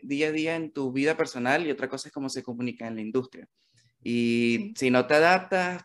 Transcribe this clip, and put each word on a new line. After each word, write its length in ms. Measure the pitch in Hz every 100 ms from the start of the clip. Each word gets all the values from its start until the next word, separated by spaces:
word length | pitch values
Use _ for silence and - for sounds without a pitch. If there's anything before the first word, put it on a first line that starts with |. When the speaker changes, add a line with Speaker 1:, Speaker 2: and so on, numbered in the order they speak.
Speaker 1:
día 260 | 131 143 156
a 40 |
día 240 | 156 160 165
en 160 | 156
tu 200 | 143 131
vida 240 | 135 147 160
personal 480 | 156 127 123 151 165
y 40 |
otra 180 | 123 131
cosa 200 | 135 147
es 40 |
cómo 140 | 147 135
se 140 | 131
comunica 440 | 123 120 123 117 113
en 80 | 110
la 40 |
industria. 480 | 107 131 131 82 - _ _ _ _ _
Y 540 | - 120 117 117 117 117
Speaker 2:
Sí. 160 | 101 113
Speaker 1:
si 140 | 131
no 160 | 127 127
te 80 |
adaptas, 680 | 151 165 185 185 185 180 180